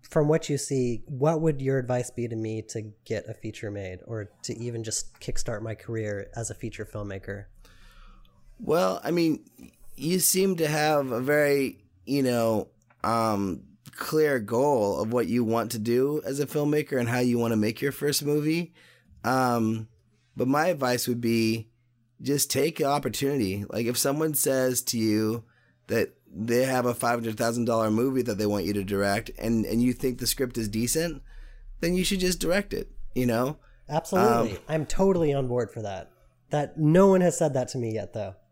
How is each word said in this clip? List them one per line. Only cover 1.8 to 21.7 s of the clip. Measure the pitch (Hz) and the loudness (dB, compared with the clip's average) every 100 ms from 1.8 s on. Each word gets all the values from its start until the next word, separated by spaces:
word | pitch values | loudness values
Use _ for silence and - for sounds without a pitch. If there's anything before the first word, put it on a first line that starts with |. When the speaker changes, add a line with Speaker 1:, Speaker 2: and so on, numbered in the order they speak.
| 123 123 120 | 0 -2 -2
Speaker 1:
be | - 117 | -6 -6
to | 113 | -4
me | 110 110 - | -4 -6 -6
to | 117 107 104 | -10 -10 -16
get | - 110 - | -6 -6 -6
a | |
feature | 107 113 104 107 | -10 -10 -8 -8
made | 101 95 90 - | -8 -10 -12 -10
or | 113 101 _ | -10 -10 _
to | - - | -10 -8
even | 120 117 | -6 -6
just | 110 - - - | -6 -6 -8 -10
kickstart | - - - 107 | -2 0 0 -2
my | 110 | -6
career | 107 - 113 107 101 - - | -8 -6 -4 -4 -6 -8 -8
as | 113 | -8
a | |
feature | 110 113 - 104 | -8 -10 -10 -10
filmmaker? | 107 101 98 - 101 101 - - - - - - - - - - - | -8 -8 -8 -10 -12 -12 -20 -20 -20 -20 -20 -20 -20 -20 -20 -20 -12
Speaker 2:
Well, | 233 160 185 185 | 0 2 2 0
I | 139 | 0
mean, | 170 165 143 - - - _ - - | 2 2 0 -4 -20 -20 _ -18 -8
you | 165 185 | -2 2
seem | - 190 196 175 | 2 2 2 2
to | 156 | 0
have | 151 151 151 131 | 2 2 2 0
a | 123 | -2
very, | 127 147 147 143 131 - _ _ - | 2 4 4 4 0 -4 _ _ -2
you | 143 | 2
know, | 131 120 113 110 - _ _ _ | 2 2 2 2 -2 _ _ _
um, | - 117 113 101 98 80 - - - - | 0 2 2 2 0 -4 -10 -20 -20 -12
clear | - 156 151 135 | -2 2 4 2
goal | 101 120 147 135 101 78 | 0 2 4 4 2 0
of | 110 | 0
what | 120 92 | 0 2
you | 120 | 2
want | 110 113 117 | 2 0 -2
to | 117 | -4
do | 110 120 139 151 | 0 2 2 0
as | - 139 | -4 -4
a | 143 | -2
filmmaker | 151 147 147 147 127 | 0 2 0 0 -2
and | 120 | 0
how | 123 | 2
you | 123 120 | 2 2
wanna | 117 110 | 2 2
make | 107 117 | 2 0
your | 139 | -4
first | - 147 139 | -2 -2 0
movie. | 147 151 151 165 170 _ - - _ - | 0 0 0 -2 -4 _ -20 -20 _ -6
Um, | 117 131 127 117 110 110 110 _ _ _ _ - | 0 2 2 2 0 -2 -8 _ _ _ _ -2
but | 127 | 0
my | 139 170 | 2 2
advice | 160 131 123 - | 2 0 0 0
would | 120 | 0
be | 117 117 113 113 - | 2 2 2 0 -6